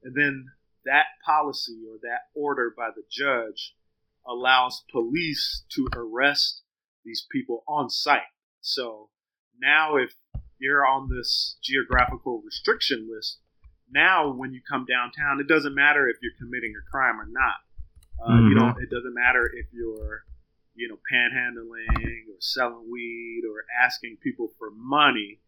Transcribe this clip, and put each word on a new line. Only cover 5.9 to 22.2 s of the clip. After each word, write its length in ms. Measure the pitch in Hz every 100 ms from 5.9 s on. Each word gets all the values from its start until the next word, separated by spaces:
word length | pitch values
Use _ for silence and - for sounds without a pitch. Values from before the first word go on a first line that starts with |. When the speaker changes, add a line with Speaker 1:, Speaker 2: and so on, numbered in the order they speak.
Speaker 1:
arrest 680 | 127 117 113 143 143 - - _ _ _ _
these 220 | 113 113 -
people 320 | 135 123 117 -
on 220 | 147 123
site. 320 | - 147 139 - _ _ _
So 480 | - - 120 110 107 _ _ _ _ 120
now 360 | 131 151 156 139
if 180 | 123 _ _ - - _
you're 280 | 131 143 135
on 240 | 135 135
this 460 | 127 120 - - -
geographical 800 | - 135 117 127 123 127 127 120
restriction 680 | 107 - - 214 - 127 110
list, 240 | 110 - - _ _ - _ _
now 420 | 135 170 185 147
when 220 | 127 131
you 80 | 127 -
come 200 | 135 123
downtown, 540 | 127 123 151 147 139
it 80 | 143
doesn't 260 | 160 143
matter 340 | 139 143 147 135
if 80 | 113
you're 100 | 117 -
committing 340 | 117 123 117
a 160 | 104 -
crime 300 | 139 131 110
or 80 | 107
not. 280 | 123 127 92 _ - - - _ -
Uh, 140 | 117 120
you 160 | 110 104
Speaker 2:
Mm-hmm. 20 |
Speaker 1:
don't, 240 | 117 123
it 80 | 123
doesn't 240 | 123 123
matter 300 | 120 123 127 120
if 120 | 120 117
you're, 520 | 117 117 110 110 107 _ - _ _ _
you 140 | 113 117
know, 100 | 104 -
panhandling 1160 | 127 120 127 123 120 113 113 113 117 113 117